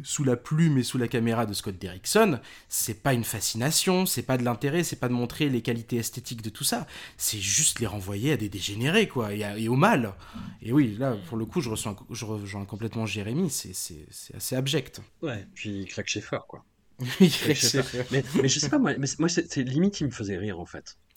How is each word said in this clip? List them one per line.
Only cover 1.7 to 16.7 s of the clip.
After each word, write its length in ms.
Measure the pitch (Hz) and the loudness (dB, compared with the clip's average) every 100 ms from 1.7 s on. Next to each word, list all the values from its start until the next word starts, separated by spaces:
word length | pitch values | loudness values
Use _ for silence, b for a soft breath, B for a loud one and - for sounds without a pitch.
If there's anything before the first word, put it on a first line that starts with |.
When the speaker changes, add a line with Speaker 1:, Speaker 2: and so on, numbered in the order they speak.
| 92 | -6
Speaker 1:
Derrickson, 640 | 95 92 - 214 220 123 B B B | -8 -8 2 6 6 2 B B B
c'est 340 | - - 101 | -4 -4 -2
pas 120 | 139 | 2
une 100 | 123 | 2
fascination, 800 | 113 107 - 110 135 156 185 185 185 | 0 -2 -2 0 2 2 4 4 2
c'est 160 | 127 | 0
pas 140 | 117 127 | 0 0
de 60 | |
l'intérêt, 380 | 123 117 139 175 | 0 0 0 0
c'est 160 | 165 - | -2 -2
pas 80 | 123 | 0
de 60 | |
montrer 340 | 123 120 - 147 | 0 0 0 0
les 140 | 120 | 2
qualités 340 | 127 117 113 117 | 0 -4 -2 -2
esthétiques 460 | 113 123 - 117 | -2 -6 -10 -8
de 80 | 110 | -8
tout 140 | - | -2
ça, 220 | 139 - 165 B B B | -2 -2 -4 B B B
c'est 220 | - 107 | -4 -2
juste 400 | 98 - - - | 0 2 2 2
les 60 | 110 | -2
renvoyer 460 | 104 92 101 139 | -2 -6 -2 0
à 40 | 123 | 0
des 120 | 104 | -2
dégénérés 580 | 98 90 104 135 208 208 | -4 -6 -2 2 4 2
quoi, 240 | 127 104 | 0 -2
et, 80 | 104 | -2
à, 120 | 104 104 | -4 -2
et 100 | 113 | 2
au 80 | 131 | 4
mal. 360 | 202 180 107 98 B B B B | 6 6 2 -6 B B B B
Et 100 | 107 | 2
oui, 220 | 139 120 104 | 4 4 2
là 180 | 135 107 90 | -2 -2 -4
pour 80 | 113 | -6
le 80 | 110 | -4
coup 140 | 180 | -2
je 100 | 123 | -2
reçois, 260 | 107 113 95 - | -2 -4 -6 -10
je 140 | 110 | -10
rejoins 400 | 107 107 101 101 98 | -6 -8 -8 -8 -8
complètement 400 | 104 113 117 110 | -6 -6 -4 -4
Jérémy, 440 | 104 101 139 175 | -4 -2 0 0
c'est, 240 | - 92 | -2 -8
c'est, 320 | 92 - 78 - | -8 -10 -12 -16
c'est 240 | - - - | -18 -16 -10
assez 180 | - 127 | -4 -2
abject. 440 | 135 151 131 - - - | 0 -2 -4 -12 -18 -8
Speaker 2:
Ouais, 240 | 156 107 95 | -6 -6 -10
puis 260 | - 110 98 | -10 -8 -6
il 40 | 92 | -6
craque 220 | - - | -6 -4
chez 120 | 104 | -4
Fur, 260 | - 123 - | -4 -8 -8
quoi. 180 | - _ | -18 _